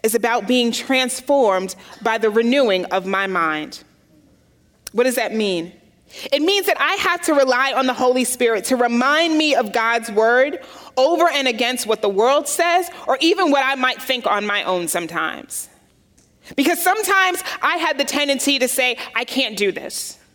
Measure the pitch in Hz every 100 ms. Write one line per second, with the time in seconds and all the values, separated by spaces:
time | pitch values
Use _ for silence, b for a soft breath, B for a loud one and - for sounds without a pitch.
0 | 220 220 233 240 202 254 240 226 - 262
1 | 254 - - 285 220 185 185 - B B
2 | 226 226 220 214 233 277 247 185 180 190
3 | 185 190 196 185 160 151 151 - - _
4 | _ _ _ _ _ _ _ _ - -
5 | 254 247 220 220 208 180 170 - _ _
6 | _ B B 285 320 403 381 330 285 392
7 | 381 349 339 285 269 240 269 247 262 247
8 | 254 254 240 - 240 220 - 254 240 233
9 | 262 302 339 311 311 254 214 226 226 233
10 | 226 208 220 240 285 339 B B B -
11 | 269 339 339 285 262 226 240 254 208 214
12 | 208 196 240 285 294 - 339 349 349 B
13 | B 262 330 349 349 277 262 269 254 247
14 | - 254 - 202 208 202 - 185 170 180
15 | 165 170 160 - - - - _ _ _
16 | _ _ _ _ B - 277 339 359 427
17 | 392 392 370 359 B B 277 339 320 294
18 | 269 277 285 277 - 277 247 - 247 -
19 | B 226 247 262 247 202 202 156 - -
20 | - - _